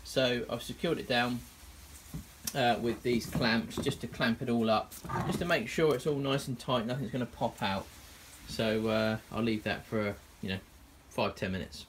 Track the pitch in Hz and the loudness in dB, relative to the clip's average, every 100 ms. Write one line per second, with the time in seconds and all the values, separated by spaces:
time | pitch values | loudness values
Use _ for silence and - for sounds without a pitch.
0 | - - 127 123 110 120 - 120 175 151 | -2 2 2 2 -2 -6 -6 -2 0 0
1 | - 120 120 120 - - - - - - | 2 2 2 0 -6 -18 -20 -20 -20 -20
2 | - - - - - 147 120 107 117 107 | -12 -12 -12 -10 -4 2 4 4 2 0
3 | 123 117 - - 120 117 - - - - | 2 2 0 0 4 2 0 -2 -2 -2
4 | 117 - 123 113 123 117 113 107 - - | -8 0 0 2 2 2 4 2 0 -12
5 | - - - - 175 165 113 - 156 127 | -6 -2 0 0 2 2 2 4 4 4
6 | 156 139 139 139 - 117 - 123 113 135 | 2 0 2 0 0 -6 0 0 0 -2
7 | 104 131 120 - 120 - 104 95 - - | -2 -2 -4 -2 -2 0 0 0 -4 -16
8 | - - - - - - 113 110 110 110 | -20 -20 -20 -18 -8 0 2 2 4 4
9 | 110 110 - 110 117 110 107 - - 113 | 4 0 -2 0 2 0 0 -4 -2 0
10 | 104 98 - - 101 95 - - - - | 0 -2 -12 -10 -4 -4 -6 -20 -20 -20
11 | - - 104 - 95 92 - - | -8 -2 -2 0 -2 -2 -6 -10